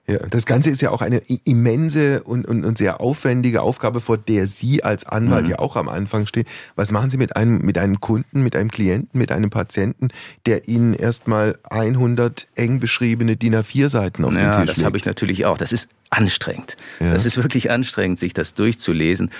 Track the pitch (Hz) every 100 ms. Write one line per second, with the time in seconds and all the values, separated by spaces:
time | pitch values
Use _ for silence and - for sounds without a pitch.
0 | - 104 95 117 - 127 156 135 143 113
1 | 90 123 - 127 - 120 120 120 165 147
2 | 143 135 - 120 - 117 82 113 98 -
3 | 120 151 131 123 123 113 - 123 117 117
4 | - 110 107 107 98 - 120 143 - 104
5 | - 107 120 117 80 - - 113 67 76
6 | 101 107 104 - - - - - 101 104
7 | 131 131 120 - 113 101 92 87 98 95
8 | - 113 - 139 127 - 110 - 98 98
9 | 175 127 110 - 104 104 90 - 95 -
10 | 127 - - - - 110 - 117 117 -
11 | 113 117 - 107 107 - - 110 110 127
12 | 123 120 120 - - - 120 131 120 -
13 | 120 113 117 107 120 110 107 135 139 131
14 | 95 - 76 98 101 104 80 - - 101
15 | - - 101 95 101 85 - 120 - _
16 | _ - 101 - - - - - - -
17 | 85 85 113 127 123 127 - 120 127 -
18 | 95 90 90 - 78 - 107 113 - 80
19 | 80 92 95